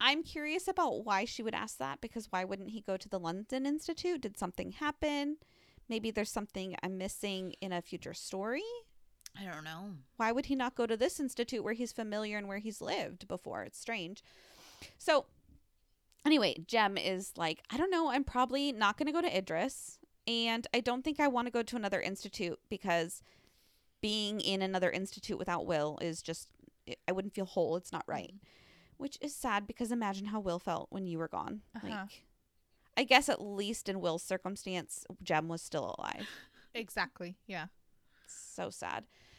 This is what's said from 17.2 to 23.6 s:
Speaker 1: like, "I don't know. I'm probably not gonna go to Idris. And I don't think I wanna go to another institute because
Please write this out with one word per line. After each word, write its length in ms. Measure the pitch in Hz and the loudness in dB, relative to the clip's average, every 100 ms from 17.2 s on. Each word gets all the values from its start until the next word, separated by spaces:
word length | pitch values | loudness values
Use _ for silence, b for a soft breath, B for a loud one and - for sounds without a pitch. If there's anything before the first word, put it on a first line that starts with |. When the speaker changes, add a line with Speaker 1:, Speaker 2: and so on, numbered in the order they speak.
| 196 - | -2 -2
Speaker 1:
like, 260 | 165 160 - | 0 0 -4
"I 80 | 247 | 0
don't 140 | 370 | 2
know. 180 | 349 311 | 4 4
I'm 140 | 254 | 2
probably 480 | 269 247 254 269 285 | 2 2 4 4 2
not 240 | 220 208 214 | 4 2 4
gonna 160 | 302 | 2
go 80 | 320 | 2
to 160 | 349 190 | 2 2
Idris. 600 | 190 165 247 - - - - _ - | 0 0 0 -2 -12 -16 -20 _ -2
And 400 | 233 233 226 226 | 0 2 0 2
I 80 | 233 | 2
don't 220 | 240 247 | 2 0
think 180 | 302 294 | 0 4
I 80 | 294 | 4
wanna 220 | 247 247 | 4 2
go 120 | 233 | 0
to 140 | 226 240 | 0 0
another 240 | 202 190 | 0 2
institute 580 | - 196 202 - 175 - _ | 0 -4 -8 -4 -2 -2 _
because 520 | 196 196 170 170 - b b b b | -4 2 2 2 -4 b b b b